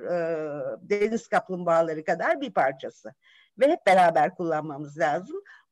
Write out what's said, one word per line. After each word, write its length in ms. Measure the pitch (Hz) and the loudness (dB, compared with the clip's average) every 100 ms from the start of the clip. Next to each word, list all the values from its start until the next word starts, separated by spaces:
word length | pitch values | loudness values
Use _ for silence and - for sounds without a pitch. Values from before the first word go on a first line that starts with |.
e, 140 | - 175 165 160 156 147 131 113 | -6 -2 -2 -4 -6 -6 -8 -8
deniz 460 | 180 202 214 226 - | -4 0 0 -2 -2
kaplumbağaları 760 | 190 - 180 175 165 165 156 | -4 -2 -4 0 2 2 -2
kadar 380 | 156 170 262 339 | -4 -2 -2 -2
bir 120 | 269 | -4
parçası. 600 | 185 135 143 113 - 107 - _ _ _ - | -2 0 -2 -10 -14 -20 -20 _ _ _ 0
Ve 80 | 269 | 2
hep 180 | 330 - | 4 4
beraber 500 | 185 175 160 156 - | 6 6 6 2 0
kullanmamız 640 | 170 156 156 139 147 147 | -4 -4 -4 -8 -10 -2
lazım. 420 | 156 156 208 381 - - _ | 0 0 -4 -12 -14 -20 _